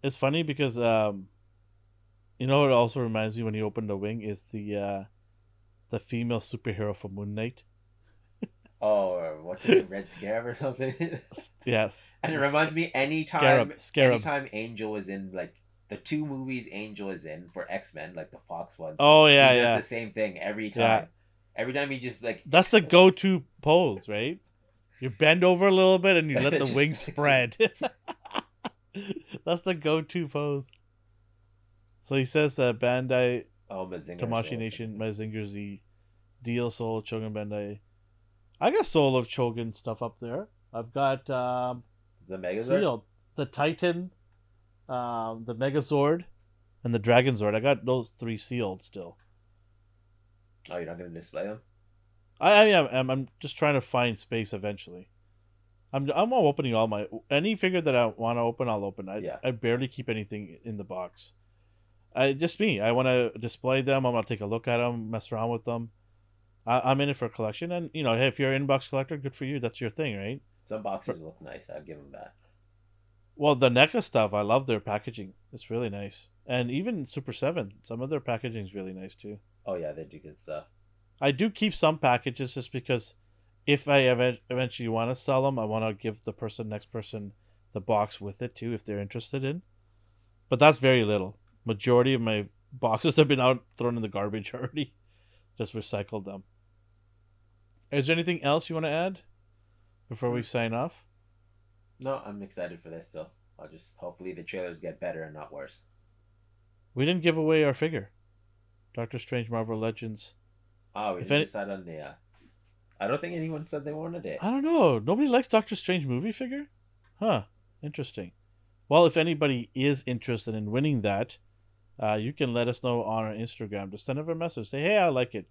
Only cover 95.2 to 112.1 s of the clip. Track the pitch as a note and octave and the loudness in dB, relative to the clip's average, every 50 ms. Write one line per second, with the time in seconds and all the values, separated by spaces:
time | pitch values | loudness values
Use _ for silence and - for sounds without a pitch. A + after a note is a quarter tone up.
95.2 | _ _ _ _ _ _ _ - A#2 - - A2 G2+ - - G2+ G2+ - - G#2+ | _ _ _ _ _ _ _ -8 -8 -6 -6 -10 -8 -6 -6 -6 -6 -6 -8 -10
96.2 | F#2+ G2 G2 F#2+ F#2+ _ _ _ _ _ _ _ _ _ _ _ _ _ _ _ | -10 -10 -14 -14 -16 _ _ _ _ _ _ _ _ _ _ _ _ _ _ _
97.2 | _ _ _ _ _ _ _ _ _ _ _ _ _ _ - C#3+ C3 C#3 E3 E3 | _ _ _ _ _ _ _ _ _ _ _ _ _ _ -2 -2 0 0 0 0
98.2 | E3 F3 F3 E3 - C#3 D3 E3 - - E3 D#3+ D#3 D#3 D3 D#3+ E3+ F#3+ F#3+ - | 0 -2 -4 -2 0 0 0 0 0 -4 -6 -4 -4 -2 -2 -2 -2 -4 -6 -10
99.2 | _ _ _ _ _ _ _ _ _ _ _ _ _ _ _ _ _ _ A#2+ - | _ _ _ _ _ _ _ _ _ _ _ _ _ _ _ _ _ _ -10 -4
100.2 | B2+ B2 A#2+ B2 A2+ - - A#2+ A#2 A2+ A2+ A#2+ C3+ E3+ - - _ _ _ _ | -4 -2 -2 -2 -6 -4 -2 -2 -2 0 -2 -2 -4 -4 -8 -14 _ _ _ _
101.2 | _ _ _ _ _ _ _ _ _ _ _ _ _ _ _ _ A#2 C3 C3+ C3+ | _ _ _ _ _ _ _ _ _ _ _ _ _ _ _ _ -8 -6 -6 -6
102.2 | - G#2 G2+ G2+ G2 F#2 - - F2 E2+ E2+ E2+ _ E2 D#2+ E2 E2 - - D#2+ | -8 -12 -12 -12 -14 -14 -10 -10 -10 -10 -10 -14 _ -16 -16 -16 -16 -16 -14 -14
103.2 | D#2 - _ _ _ _ _ - D#2 D#2 D#2 E2 - - - _ - F2 F2 _ | -14 -14 _ _ _ _ _ -20 -20 -20 -20 -20 -20 -20 -20 _ -14 -14 -14 _
104.2 | F#2 F#2 F2 E2 E2 - - F#2+ F2+ F2 E2+ D#2+ - E2+ D#2 _ F#2 F2 E2 D#2+ | -12 -12 -12 -12 -12 -10 -10 -8 -8 -8 -10 -10 -12 -12 -12 _ -10 -8 -8 -8
105.2 | D#2+ D#2 D2+ D#2 C#2+ C#2 C#2+ C#2+ C#2 C2+ - _ _ _ _ _ _ _ _ _ | -12 -12 -14 -16 -16 -16 -14 -16 -16 -16 -18 _ _ _ _ _ _ _ _ _
106.2 | _ _ _ _ _ _ _ _ _ _ _ _ _ _ _ B2 C3+ D#3 F3+ F3+ | _ _ _ _ _ _ _ _ _ _ _ _ _ _ _ -2 0 0 0 2
107.2 | D#3 E3+ D#3+ D#3+ D#3 D#3 D#3+ D#3 D3+ C#3+ C3 - D#3 E3 D#3+ A#2+ G2 - _ _ | 2 0 2 2 2 4 4 4 4 2 2 0 -2 -4 -4 -6 -8 -10 _ _
108.2 | _ _ _ _ _ _ _ _ _ _ _ _ _ _ _ - A#2 A2+ - A#2+ | _ _ _ _ _ _ _ _ _ _ _ _ _ _ _ -10 -8 -8 -8 -12
109.2 | - - C#3 B2 A2+ A2 A#2 A2+ A2+ A2 A2+ A2 A2 A2+ A2 - A#2 A2+ G#2+ G2+ | -8 -6 -6 -6 -4 -4 -4 -4 -4 -4 -4 -4 -2 -4 -4 -6 -10 -10 -10 -10
110.2 | - - - _ _ _ _ _ _ _ _ _ _ _ _ G2 G#2+ G#2 F#2 F2 | -14 -18 -20 _ _ _ _ _ _ _ _ _ _ _ _ -6 -4 -4 -4 -4
111.2 | - F#2+ C#3 D3 D#3 - - G#2+ G2+ G2+ G2 F#2+ F2+ F2 D#2+ D#2 D2 C#2 | -2 0 0 0 0 -2 -6 -8 -6 -6 -8 -10 -10 -14 -14 -14 -14 -14